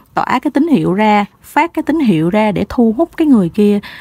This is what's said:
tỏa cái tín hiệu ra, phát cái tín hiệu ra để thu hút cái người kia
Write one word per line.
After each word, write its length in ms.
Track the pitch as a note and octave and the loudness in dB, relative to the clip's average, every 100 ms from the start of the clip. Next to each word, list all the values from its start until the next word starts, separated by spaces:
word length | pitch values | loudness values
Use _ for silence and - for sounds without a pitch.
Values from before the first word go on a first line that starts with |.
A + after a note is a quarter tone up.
| _ | _
tỏa 240 | - - C4 | -6 -4 -4
cái 80 | D4 | -2
tín 180 | - E4 | -2 0
hiệu 260 | A3 E3 | 0 0
ra, 300 | F#3+ G#3+ G#3 G3+ _ | 0 2 0 -2 _
phát 320 | - D4 E4 | -6 -2 -2
cái 80 | - | -4
tín 180 | D4+ D#4+ | -4 0
hiệu 300 | B3 D#3 E3 | 0 0 0
ra 220 | G#3+ G#3+ | 0 0
để 140 | E3 G3 | -2 -4
thu 260 | - A3+ A3+ | 0 0 0
hút 140 | E4+ - | -4 -2
cái 100 | D#4 | 2
người 220 | A#3 E3+ | 2 2
kia 320 | G3+ G#3 G#3 - - | 0 0 0 -4 -18